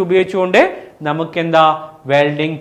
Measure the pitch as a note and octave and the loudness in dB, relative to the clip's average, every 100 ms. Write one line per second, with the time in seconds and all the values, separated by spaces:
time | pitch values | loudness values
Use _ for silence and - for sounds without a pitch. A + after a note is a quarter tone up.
0 | F3+ F#3 F#3 F#3+ F#3 G#3 F#4 - - - | 0 0 0 -2 0 2 2 -2 -18 -10
1 | D3+ D#3 D#3+ E3+ E3 D#3+ D#3 D#3 - - | -6 -4 -4 -4 0 4 4 2 -6 -12
2 | C3 C#3+ D3 D3 D#3 D#3 | -2 2 2 -2 -6 -6